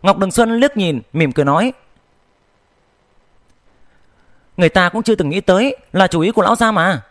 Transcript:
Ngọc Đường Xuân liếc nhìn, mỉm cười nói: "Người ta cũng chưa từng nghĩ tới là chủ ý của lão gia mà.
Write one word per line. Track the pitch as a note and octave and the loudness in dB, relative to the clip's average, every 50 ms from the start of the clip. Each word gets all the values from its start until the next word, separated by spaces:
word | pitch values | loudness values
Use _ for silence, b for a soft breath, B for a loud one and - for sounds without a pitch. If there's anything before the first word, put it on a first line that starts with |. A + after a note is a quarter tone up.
Ngọc | - F#3+ G3 F#3+ | 2 2 2 2
Đường | G3 F#3+ | 0 -2
Xuân | - - A#3 A3+ A3+ A#3 | 2 0 0 2 2 2
liếc | B3+ C#4+ - A3 | 0 0 0 -2
nhìn, | F#3+ E3+ D3+ B2 - _ - | -2 -2 -4 -6 -8 _ -2
mỉm | D#3+ E3 C#3 | -2 -2 0
cười | B2 - C#3+ | 0 -2 0
nói: | C#3 C#3+ D#3+ G#3+ B3+ B3+ _ _ _ _ _ _ _ _ _ _ _ _ _ _ _ _ _ _ _ _ _ _ _ _ _ _ _ _ _ _ _ _ _ _ _ _ _ _ _ _ _ - _ _ _ _ _ _ _ _ _ - _ _ _ _ - | 0 0 0 0 -2 -4 _ _ _ _ _ _ _ _ _ _ _ _ _ _ _ _ _ _ _ _ _ _ _ _ _ _ _ _ _ _ _ _ _ _ _ _ _ _ _ _ _ -20 _ _ _ _ _ _ _ _ _ -20 _ _ _ _ 0
"Người | F3+ D#3+ | 0 2
ta | - F#3+ F3+ F3 | 2 2 0 0
cũng | - A3 A3 | -2 -4 -2
chưa | - A3 | -2 -2
từng | - D#3 C#3+ | 0 -2 -2
nghĩ | D3+ G3 | -2 -4
tới | G3 - F3+ F#3+ A#3 C#4 - - _ _ - | 0 0 2 2 2 -2 -4 -8 _ _ 0
là | F#3 F#3+ F3+ | 0 0 0
chủ | - E3+ | 0 -2
ý | D#3 G3 | -2 0
của | A3+ - | 0 0
lão | F#3+ - A#3 | 0 0 0
gia | - A#3 A3 | 0 0 0
mà. | A3 F#3+ E3 F#3 F3+ B2+ - _ | 0 0 0 0 -2 -4 -8 _